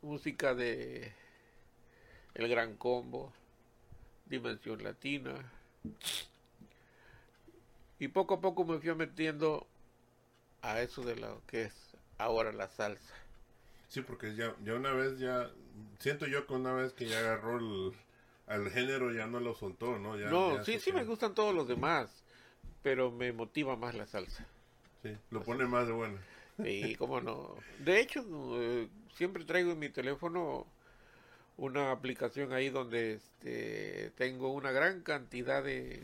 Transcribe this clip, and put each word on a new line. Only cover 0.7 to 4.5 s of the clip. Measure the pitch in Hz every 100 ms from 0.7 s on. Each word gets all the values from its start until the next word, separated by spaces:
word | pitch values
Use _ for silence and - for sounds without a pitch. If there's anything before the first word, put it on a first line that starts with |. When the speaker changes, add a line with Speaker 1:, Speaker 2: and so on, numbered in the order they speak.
| 120 123 123 113 - - - - - - - - - - - -
Speaker 1:
El | - 113
Gran | 117 113 107
Combo, | 123 123 123 123 135 - - - - _ - - - - -
Dimensión | 135 117